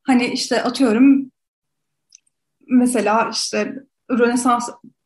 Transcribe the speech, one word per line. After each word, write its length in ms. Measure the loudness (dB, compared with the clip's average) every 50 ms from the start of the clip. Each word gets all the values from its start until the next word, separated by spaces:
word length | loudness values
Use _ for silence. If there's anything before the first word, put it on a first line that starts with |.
| _
hani 220 | 0 0 0 0
işte 380 | -2 -4 -6 -4 -4 -4 -2 -2
atıyorum 680 | -2 -2 0 0 2 4 4 6 6 4 4 0 -6 _ _ _ _ _ _ _ _ _ _ _ _ _ _ _ _ _ _ _ _ _ _ _ _ _ _ _
mesela 600 | 0 2 2 2 2 0 0 0 0 0 0 0 -2 -4
işte 420 | -8 -6 -6 -4 -6 -6 -6 -8 -14 -18 _ _ _ _ -4
Rönesans 580 | -2 0 0 0 0 0 0 0 0 -2 -2 -6 -12 -16 -20 -20 _ _ _